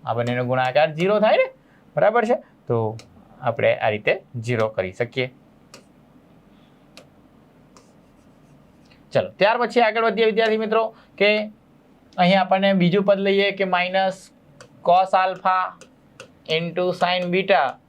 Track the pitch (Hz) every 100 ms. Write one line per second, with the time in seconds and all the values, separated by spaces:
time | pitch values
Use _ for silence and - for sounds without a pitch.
0 | - 113 120 123 123 127 127 135 160 156
1 | 185 208 214 330 523 - _ _ _ -
2 | 185 226 226 - - _ - 117 110 113
3 | - - - - - - 113 117 117 107
4 | 110 214 - 120 113 117 110 - 92 92
5 | 117 131 127 - _ _ _ - _ _
6 | _ _ _ - _ - _ _ _ -
7 | - _ _ _ _ _ _ - _ _
8 | _ _ _ _ _ _ _ _ _ _
9 | _ - 185 - 196 240 233 240 226 220
10 | 226 202 220 220 226 220 220 220 220 -
11 | _ - 202 214 214 - _ _ _ _
12 | _ - 180 190 185 190 196 196 175 196
13 | 202 196 196 196 196 196 190 180 180 190
14 | 190 185 - _ _ _ - - - 175
15 | 190 190 185 180 190 185 185 - - _
16 | _ _ - _ - 160 170 170 180 175
17 | 180 180 180 185 190 185 135 -